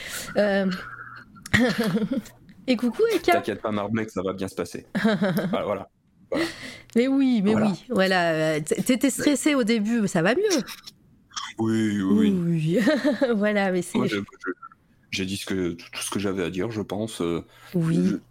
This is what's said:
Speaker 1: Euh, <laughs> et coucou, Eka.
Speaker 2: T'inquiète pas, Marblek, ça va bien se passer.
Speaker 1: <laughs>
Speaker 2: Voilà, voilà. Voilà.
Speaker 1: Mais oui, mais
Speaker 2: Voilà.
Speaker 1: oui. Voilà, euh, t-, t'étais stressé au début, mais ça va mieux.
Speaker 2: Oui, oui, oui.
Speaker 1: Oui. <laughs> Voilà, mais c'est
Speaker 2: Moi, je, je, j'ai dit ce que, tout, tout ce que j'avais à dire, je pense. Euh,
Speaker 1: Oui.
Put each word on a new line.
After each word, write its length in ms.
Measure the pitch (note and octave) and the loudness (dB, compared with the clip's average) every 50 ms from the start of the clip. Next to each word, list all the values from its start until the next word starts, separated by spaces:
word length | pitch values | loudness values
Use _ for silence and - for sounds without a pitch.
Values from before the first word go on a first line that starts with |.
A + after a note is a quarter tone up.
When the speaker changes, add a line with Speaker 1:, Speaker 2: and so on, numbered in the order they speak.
| - - - - - - - | -14 -12 -12 -10 -10 -4 0
Speaker 1:
Euh, 300 | G3+ G#3 G3+ G3 G3 F#3+ F#3+ F3+ - - - - - - - - - - - - - - - | 0 2 2 2 2 2 0 -2 -4 -10 -14 -16 -16 -16 -18 -18 -20 -20 -20 -20 -16 -4 0
<laughs> 60 | - G#3+ B3 A#3 - A3 A3+ G3 E3 G#3+ A3 - C4+ - - - - - - - - - - C4 | 2 4 4 2 2 0 -2 0 0 -2 -2 -2 -2 -4 -6 -8 -20 -20 -20 -20 -20 -10 0 0
et 80 | B3 | 0
coucou, 260 | G#3 B3 A#3 - - A4+ A#4 G#4 | 2 2 -2 2 2 2 2 2
Eka. 180 | - - - | 2 2 2
Speaker 2:
T'inquiète 280 | A3+ - - A2 G2+ - | 2 2 2 -2 -6 -2
pas, 100 | - A2 | -2 -2
Marblek, 380 | G#2+ G#2 G2+ G#2 A2 A2 A2 A2 | -2 -2 -2 0 0 -2 -2 -2
ça 120 | - F#2+ | -4 -2
va 100 | F#2 F#2 | -2 -2
bien 140 | F#2 F#2+ F#2+ F#2+ | -2 -2 -6 -6
se 60 | - | -4
passer. 320 | - F2 - - - - - - | -6 -6 -6 -8 -14 -14 -6 -4
Speaker 1:
<laughs> 80 | G3 - A3+ G#3 E3 G#3 F#3 D#3+ G3 - E3+ | 0 2 2 2 2 0 0 0 0 -2 -2
Speaker 2:
Voilà, 140 | - G2 E2 | -2 -2 -2
voilà. 240 | G2 G2+ F#2+ F#2+ _ _ _ _ _ _ _ - - | -2 -4 -4 -6 _ _ _ _ _ _ _ -8 -4
Voilà. 140 | - D4+ E4+ E4 - - - - - - - - - | -2 -2 -2 -4 -6 -12 -16 -16 -16 -18 -16 -2 0
Speaker 1:
Mais 140 | A3+ B3 C4+ | 2 2 4
oui, 340 | C4+ C#4 C4+ B3+ B3 G#3+ F#3 | 2 4 4 4 4 4 4
mais 60 | G#3 | 4
Speaker 2:
Voilà. 140 | A3 G#3+ G#3+ | 4 4 2
Speaker 1:
oui. 180 | G#3 F3 - - - | 2 0 -2 -6 -2
Voilà, 400 | A3+ F#3+ F#3+ F#3+ F#3+ F3+ E3+ E3 | 0 2 2 4 4 2 2 2
euh, 280 | D#3+ D#3 D#3 D#3+ D#3 D3+ | 2 2 2 0 0 -2
t-, 200 | D3+ - - - | -2 -2 -2 -2
t'étais 280 | - - C4 - - C4 | 2 0 2 2 2 0
stressé 460 | - - - D4 C#4+ - - D#4 C#4+ | 0 2 2 2 2 4 2 2 2
au 80 | C4 A3+ | 2 2
début, 360 | G#3 A#3 A3 G3+ A3 A#3+ A#3 | 2 2 0 2 0 0 0
mais 40 | G3+ - | 0 2
ça 140 | - E3+ | 2 2
va 120 | E3 G3+ C4 | 2 2 2
mieux. 260 | F4+ G#4 G#4+ F4 B3+ - - - - - - - _ _ _ - _ _ _ - - - - - - | 2 2 2 2 0 -2 -4 -12 -18 -18 -20 -20 _ _ _ -20 _ _ _ -14 -12 -12 -12 -6 -2
Speaker 2:
Oui, 420 | A2+ A2 A2 A2+ A2 G#2+ G#2 G2+ | 0 0 2 2 2 2 0 0
oui, 300 | F#2+ F#2+ G#3 A3 G#3+ G#3 | 2 4 4 4 4 4
oui. 480 | F#3+ F3+ E3+ E3+ E3+ D#3+ D#3 D#3+ F3+ A#3+ | 2 2 0 0 0 0 0 2 2 2
Speaker 1:
Oui. 0 | G3 C#4 D#4 A3+ B3+ D4 C4 - C#4+ A#3+ | 2 2 2 2 2 0 0 2 0 0
<laughs> 40 | A#3 | 2
Voilà, 380 | G3 G#3 G#3+ G#3 G3+ G3 F#3+ | 0 2 2 2 2 0 0
mais 100 | F#3 F3 | 0 -2
c'est 160 | F3 - - - | -4 -2 -2 -2
Speaker 2:
Moi, 80 | - | 0
je, 100 | - G#2 G2+ | 0 -2 -2
je, 320 | G2+ - - - - F#2 - _ - - - _ _ _ _ _ _ - | -4 -6 -12 -12 -10 -10 -10 _ -14 -20 -20 _ _ _ _ _ _ -10
j'ai 160 | - G2 F#2+ | -6 -6 -4
dit 100 | F#2 G2 | -4 -4
ce 100 | - - | -8 -6
que, 260 | - G2 F#2+ F2+ F2 | -4 -2 -2 -2 -2
tout, 140 | F2 - - - | -4 -6 -14 -14
tout 100 | - - | -12 -10
ce 80 | - - | -8 -6
que 100 | - G#2 | -4 -4
j'avais 240 | G2 G2 F#2 G2 E2+ | -2 -2 -2 -2 -2
à 60 | D#2+ | -2
dire, 200 | F2+ F#2 G2 A#2 | -2 -4 -4 -4
je 100 | A2 G#2 | -4 -6
pense. 380 | F#2+ - F#2 G#2 A2 A2 - - | -6 -6 -6 -6 -6 -6 -4 -4
Euh, 240 | F2 E2+ E2+ D#2+ - - - - - - - | -2 -2 -2 -4 -6 -10 -20 -20 -18 -6 -4
Speaker 1:
Oui. 460 | F3 E3 D#3+ E3 F3 F3+ G3+ G3+ - - _ | -2 0 2 2 2 2 2 0 -2 -6 _